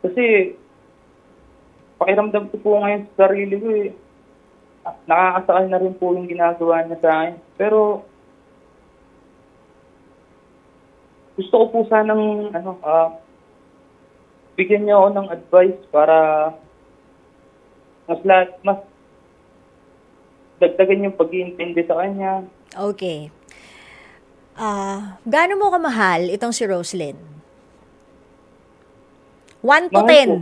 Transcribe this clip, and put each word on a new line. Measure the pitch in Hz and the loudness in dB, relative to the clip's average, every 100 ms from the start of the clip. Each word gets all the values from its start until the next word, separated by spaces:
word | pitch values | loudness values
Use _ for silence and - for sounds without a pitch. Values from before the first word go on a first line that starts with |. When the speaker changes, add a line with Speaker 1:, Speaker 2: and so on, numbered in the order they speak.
| 185 | -6
Speaker 1:
Kasi, | 180 240 214 185 - _ _ _ _ _ _ _ _ _ _ _ _ _ - | -2 2 2 2 -6 _ _ _ _ _ _ _ _ _ _ _ _ _ -4
pakiramdam | 190 196 214 208 202 | 0 0 0 -2 -6
ko | 208 | -6
po | 208 208 202 | 0 0 0
ngayon | 208 208 | -4 -4
sa | - 190 | 2 2
sarili | 196 196 196 | 2 -2 -4
ko | 226 | -4
eh. | 214 196 - - _ _ _ _ _ _ _ - - - | -4 -4 -10 -20 _ _ _ _ _ _ _ -16 -12 -2
Nakakasakal | 165 185 185 190 185 190 | 0 2 0 0 0 0
na | 185 | -2
rin | 185 185 | -2 -4
po | 185 | -4
yung | 180 175 | -4 -6
ginagawa | 175 170 170 170 165 165 | -2 -2 0 0 0 -2
niya | 165 | -2
sa | 165 160 | 0 0
akin. | 165 175 - - | -2 -8 -14 -6
Pero, | 202 214 208 202 - _ _ _ _ _ _ _ _ _ _ _ _ _ _ _ _ _ _ _ _ _ _ _ _ _ _ _ _ _ _ _ _ | 0 2 0 -2 -10 _ _ _ _ _ _ _ _ _ _ _ _ _ _ _ _ _ _ _ _ _ _ _ _ _ _ _ _ _ _ _ _
gusto | - 185 233 | -12 0 2
ko | 220 | 2
po | 226 220 | 0 0
sanang, | 220 214 214 214 208 208 | 0 2 0 -2 -4 -6
ano, | 185 185 180 151 | -8 -10 -10 -2
ah, | 160 165 - - _ _ _ _ _ _ _ _ _ _ _ _ | 0 0 -4 -20 _ _ _ _ _ _ _ _ _ _ _ _
bigyan | - 190 208 208 | -6 0 0 4
niyo | 202 | 4
ako | 196 202 | 4 2
ng | 196 | -6
advice | 170 - 180 185 185 - | -10 2 4 4 0 -2
para | 151 156 160 156 156 156 156 - _ _ _ _ _ _ _ _ _ _ _ _ _ - | 2 4 4 4 0 -2 -6 -20 _ _ _ _ _ _ _ _ _ _ _ _ _ -8
mas | - | -2
la-, | 190 185 180 - | 2 4 2 -4
mas | 196 196 - _ _ _ _ _ _ _ _ _ _ _ _ _ _ _ _ - | -4 -4 -6 _ _ _ _ _ _ _ _ _ _ _ _ _ _ _ _ -2
dagdagan | 175 - 190 196 196 | 0 2 2 0 -2
yung | 190 | -2
pag-iintindi | 165 185 180 180 170 170 | -4 -4 -8 -8 -8 -4
sa | 170 165 | -2 -2
kanya. | 190 196 190 190 185 _ _ | -4 -6 -6 -6 -10 _ _
Speaker 2:
Okay. | - 202 202 185 156 151 - _ - - - - - - - _ _ _ - | -10 -8 -8 -8 -10 -14 -20 _ -20 -20 -20 -20 -20 -20 -20 _ _ _ -10
Ah, | 220 202 196 196 208 190 - | -6 -6 -6 -8 -12 -14 -2
gaano | 285 349 392 | 0 2 0
mo | 403 | 0
kamahal | 359 330 226 196 170 175 | 0 -2 0 0 0 -2
itong | 202 233 233 | -4 -4 -4
si | |
Roslyn? | 214 185 170 185 147 139 - 151 - _ _ _ _ _ _ _ _ _ _ _ _ _ _ _ _ _ _ _ _ _ | -4 -4 -6 -8 -10 -12 -20 -20 -20 _ _ _ _ _ _ _ _ _ _ _ _ _ _ _ _ _ _ _ _ _
One | 233 294 349 | 2 2 2
to | - | 2
Speaker 1:
Mahal | 427 | 6
Speaker 2:
ten. | 302 247 | 6 6
Speaker 1:
po. | 180 | 0